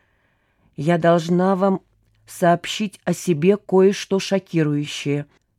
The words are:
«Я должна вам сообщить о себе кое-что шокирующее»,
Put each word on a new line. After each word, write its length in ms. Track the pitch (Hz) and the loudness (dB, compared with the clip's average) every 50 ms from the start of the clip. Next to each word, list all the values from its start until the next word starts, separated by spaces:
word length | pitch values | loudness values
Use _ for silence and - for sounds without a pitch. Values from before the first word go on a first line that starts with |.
| _ _ _ _ _ _ _ _ _ _ _ _ _ _ _ | _ _ _ _ _ _ _ _ _ _ _ _ _ _ _
«Я 220 | - 143 160 175 170 | -6 -2 0 0 2
должна 560 | 165 170 170 175 160 170 175 175 185 190 196 | 4 2 2 2 2 0 0 0 2 0 0
вам 280 | 180 196 196 190 170 _ _ _ _ _ _ _ _ _ | 2 0 0 0 -2 _ _ _ _ _ _ _ _ _
сообщить 720 | - - - 190 170 175 170 - - - - 214 190 - - - | -18 -6 0 2 2 2 2 -2 -6 -8 -6 -6 -8 -8 -8 -6
о 80 | - | -6
себе 440 | 175 - - 180 175 143 156 185 208 | -6 -4 -2 -2 -2 0 2 0 0
кое-что 600 | 202 _ - 185 190 190 196 196 - - - 196 190 | 0 _ 0 2 4 4 4 2 0 -4 -4 -4 -4
шокирующее», 1080 | - - 196 196 190 _ - 160 156 151 147 147 147 147 - - - 143 143 147 147 - _ _ _ _ _ | -2 -2 -4 -4 -4 _ -2 -2 0 0 -2 -4 -4 -6 -10 -8 -6 -4 -4 -4 -6 -10 _ _ _ _ _